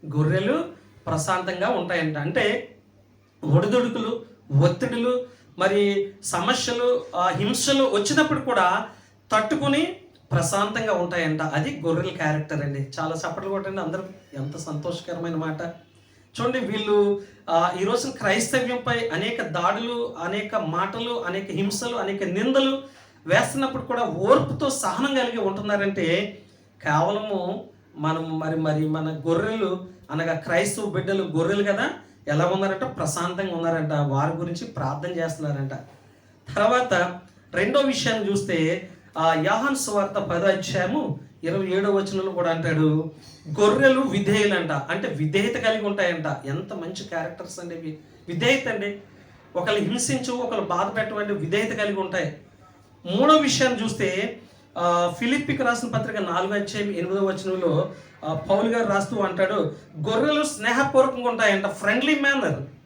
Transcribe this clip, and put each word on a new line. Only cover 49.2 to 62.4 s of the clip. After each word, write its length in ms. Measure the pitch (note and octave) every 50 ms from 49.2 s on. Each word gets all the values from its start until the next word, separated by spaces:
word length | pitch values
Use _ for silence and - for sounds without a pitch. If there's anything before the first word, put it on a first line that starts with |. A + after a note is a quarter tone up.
| - - - - - - -
ఒకళ్ళు 240 | F3+ F3 F3 G#3+ G#3
హింసించు, 540 | G3+ - - B3 B3 - C4+ B3+ B3+ - B3
ఒకళ్ళు 320 | B3 B3 A#3 A#3 A#3 -
బాధ 320 | E3+ F3+ F#3 - - G3+ A3+
పెట్టమంటే 360 | A3 G#3+ A3 G#3 G#3 G#3 G3+
విధేయత 380 | E3 D3 D#3+ F3 G#3 A3 A3+
కలిగి 280 | - A3+ G#3 G#3 G3+ G3
ఉంటాయి. 380 | F#3 F#3 F3+ F#3 D#3+ D3+ D3 - - - - - - - - - - - - - -
మూడో 280 | F3 F3+ G#3 C4 D4+ D#4
విషయాన్ని 500 | D#4 D4 C4 - - C4 B3+ B3 A3 G#3+
చూస్తే 560 | A3 G3+ - F#3 F#3 F#3 F#3+ G#3+ A#3+ A#3 - - - - - - _ _ F3
ఆ, 360 | F3 F3 F3 F3 F3 F3 E3+ -
ఫిలిప్పీకి 440 | A#3+ A#3 C4+ D4+ C#4+ - C4+ - C4
రాసిన 260 | A#3+ A#3+ A#3 B3 A#3
పత్రిక 280 | A3+ A3 G#3 A3+ A3 G#3+
నాలుగో 360 | F#3+ F3 E3+ F3+ F#3+ G3 G#3
అధ్యాయం 380 | G3+ G3+ - - G#3+ G3+ G3+
ఎనిమిదో 340 | F#3+ E3+ F3 F3+ F#3+ G3 G3
వచనంలో, 680 | G3 F3+ - - F#3+ F#3 F#3 F3+ E3+ D3 D#3+ F#3 - - - - - - - -
ఆ, 80 | D3+ D#3+
పౌలు 360 | D#3+ - - G3 G3+ G#3 A3+
గారు 220 | A3+ A#3 A#3 A3
రాస్తూ 260 | G3 G3 G3+ - B3 G#3+
అంటాడు, 580 | G3 F#3 F#3 F3+ F#3+ F#3+ G#3+ G3+ D#3+ D3+ - - - - - D#3
"గొర్రెలు 440 | - - A3 A3+ C4 D4+ D4+ D4 D4+
స్నేహపూర్వకంగా 840 | D4 - G3 G#3 A#3 A#3 B3+ C4+ - - C4 C4+ C4 B3+ A#3+ B3 A#3+
ఉంటాయంట," 360 | A#3 A3+ A3+ G#3 G3 F#3+ G3
ఫ్రెండ్లీ 500 | F#3+ - - - G3+ A3 B3 C4+ D4 D#4
మేనర్. 440 | C#4 C#4 C#4 C#4 C4+